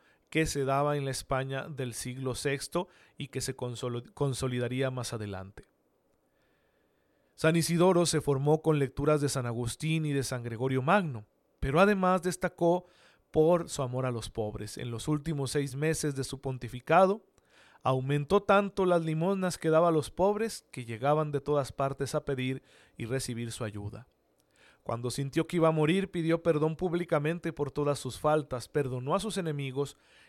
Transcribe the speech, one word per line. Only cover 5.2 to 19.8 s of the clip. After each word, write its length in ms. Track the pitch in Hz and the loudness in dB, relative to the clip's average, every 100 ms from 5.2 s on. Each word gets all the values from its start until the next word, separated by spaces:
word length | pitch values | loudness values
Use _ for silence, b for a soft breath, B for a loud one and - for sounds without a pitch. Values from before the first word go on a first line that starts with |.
| 104 95 95 - _ _ _ _ _ _ _ _ _ _ _ _ _ _ _ _ _ - | -6 -8 -12 -18 _ _ _ _ _ _ _ _ _ _ _ _ _ _ _ _ _ 0
San 200 | 156 165 | 2 2
Isidoro 500 | 160 165 180 175 165 | 2 4 6 6 4
se 140 | 160 | 0
formó 420 | 143 135 143 156 | 0 0 2 2
con 180 | 160 151 | 2 2
lecturas 420 | 135 - 143 151 | 0 0 2 2
de 80 | 139 | 2
San 160 | 135 120 | -2 -4
Agustín 600 | 117 120 - 156 160 151 | -4 -6 -4 -2 0 0
y 60 | |
de 120 | 139 | -2
San 200 | 123 127 | -2 -6
Gregorio 380 | 117 113 135 131 | -6 -4 0 0
Magno, 440 | 131 202 170 117 - _ _ _ | 2 2 2 -8 -12 _ _ _
pero 200 | 131 151 | 0 4
además 440 | 202 202 185 185 | 4 4 2 2
destacó 640 | 170 160 180 - 170 175 b b b b _ | 0 -2 -6 2 2 2 b b b b _
por 380 | 156 156 175 143 | 4 6 4 0
su 140 | - | -4
amor 220 | 127 123 127 | -4 -2 -2
a 60 | |
los 180 | 120 - | -4 -6
pobres. 480 | - 107 107 107 - | -4 -4 -6 -10 -8
En 140 | 120 | -8
los 160 | 113 - | -6 -2
últimos 440 | 151 143 147 135 | -2 -2 -4 -2
seis 240 | 151 139 131 | -2 -2 -2
meses 400 | 156 156 151 135 | -2 0 -2 -4
de 80 | |
su 180 | 131 131 | -6 -6
pontificado, 800 | 135 127 120 123 - 165 190 214 _ _ b b b b | -6 -8 -8 -10 4 6 6 4 _ _ b b b b
aumentó 580 | - 131 131 147 143 202 | 0 0 0 -2 4 2
tanto 440 | 202 202 202 - 185 | 6 4 4 0 2
las 200 | 175 160 | 4 2
limosnas 540 | 156 175 196 185 - | 0 0 0 -2 -2
que 100 | 160 | 4
daba 200 | 156 | 6